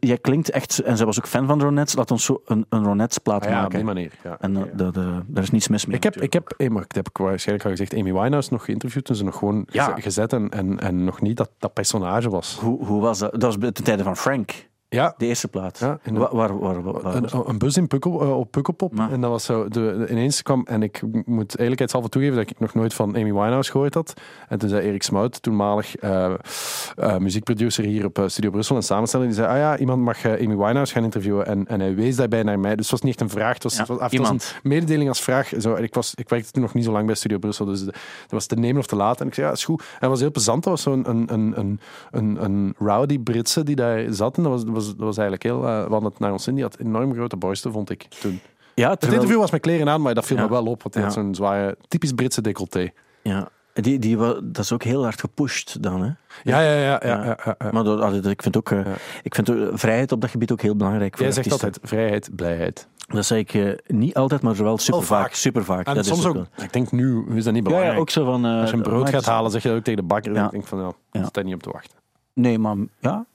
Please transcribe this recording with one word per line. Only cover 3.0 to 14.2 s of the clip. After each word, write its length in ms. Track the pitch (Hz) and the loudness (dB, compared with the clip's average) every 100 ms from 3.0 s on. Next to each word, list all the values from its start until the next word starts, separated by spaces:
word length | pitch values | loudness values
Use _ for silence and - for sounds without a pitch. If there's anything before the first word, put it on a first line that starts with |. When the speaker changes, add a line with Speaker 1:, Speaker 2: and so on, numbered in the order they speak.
| 113 - - 104 | 0 -2 0 0
Speaker 2:
Ah 40 | 101 | 0
ja, 60 | |
Speaker 1:
maken. 120 | 113 101 | 0 0
Speaker 2:
op 60 | |
die 100 | 92 | -2
manier. 280 | 110 95 85 - | -2 -4 -6 -10
Ja, 120 | 87 85 | -12 -6
Speaker 1:
En 160 | 98 98 | -2 -2
Speaker 2:
oké. 140 | 98 - | -2 -2
Speaker 1:
dat, 180 | 92 | -2
dat, 100 | 90 | 0
eh, 120 | 90 87 90 | -2 -4 -4
daar 160 | 147 | -2
is 80 | 95 | 2
niets 180 | 110 - | 2 2
mis 180 | 104 - | 0 0
mee, 100 | 98 | 0
Speaker 2:
Ik 60 | |
heb, 120 | 214 - | 0 0
ik 40 | |
Speaker 1:
natuurlijk. 300 | 135 - 135 - | 0 0 -2 -4
Speaker 2:
heb, 100 | 135 | -2
eh, 60 | |
maar 80 | 110 | -2
ik 100 | - | -4
heb 140 | - 92 - | -6 -6 -2
waarschijnlijk 460 | 95 95 - 101 104 | -2 0 -2 -2 -2
al 20 | 90 | -4
gezegd, 160 | 98 | -2
Amy 180 | - 95 | -2 0
Winehouse 400 | 92 113 143 131 | 0 2 0 0
nog 120 | 123 | -4
geïnterviewd 420 | - 104 127 127 - | -2 -4 -4 -6 -2
toen 80 | 113 | -2
ze 80 | |
nog 140 | 98 - | 0 -2
gewoon 280 | 101 104 95 | 0 0 -2
Speaker 1:
Ja. 140 | 107 | 0
Speaker 2:
geze-, 160 | 139 95 | 0 -2
gezet 300 | 107 92 113 | -4 -2 0
en, 160 | 127 104 | 0 -2
en, 300 | 104 95 98 | -2 -2 -2
en 240 | 98 90 | -2 0
nog 160 | 92 - | 0 0
niet 160 | 101 120 | -2 0
dat, 140 | 113 _ | -2 _
dat 140 | 104 | -6
personage 580 | - 98 113 90 107 120 | -2 -2 -2 0 0 0
was. 280 | 95 - - | -2 -4 -4
Speaker 1:
Hoe, 240 | 117 123 95 | -2 -2 0
hoe 140 | 104 | 2
was 180 | 113 104 | 2 0
dat? 140 | 104 | -2
Dat 100 | 117 | 0
was 160 | 123 104 | 0 0
bij, 140 | 117 | -2
ten 120 | 101 | -2
tijde 180 | 104 107 | 0 0
van 140 | 98 | 0
Frank. 500 | 92 | 0